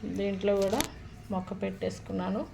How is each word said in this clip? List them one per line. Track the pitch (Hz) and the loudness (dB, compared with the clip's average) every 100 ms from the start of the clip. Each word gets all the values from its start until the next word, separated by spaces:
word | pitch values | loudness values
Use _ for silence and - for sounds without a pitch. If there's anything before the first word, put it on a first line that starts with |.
| 208 | -2
దీంట్లో | 185 202 196 202 202 | 0 0 2 4 6
కూడా | 196 226 - - - - - | 4 4 0 -2 -14 -14 -4
మొక్క | 190 185 190 | -2 -2 -4
పెట్టేసుకున్నాను. | 196 190 185 185 - 190 180 202 320 | -4 -2 -2 -2 -4 -2 0 0 -2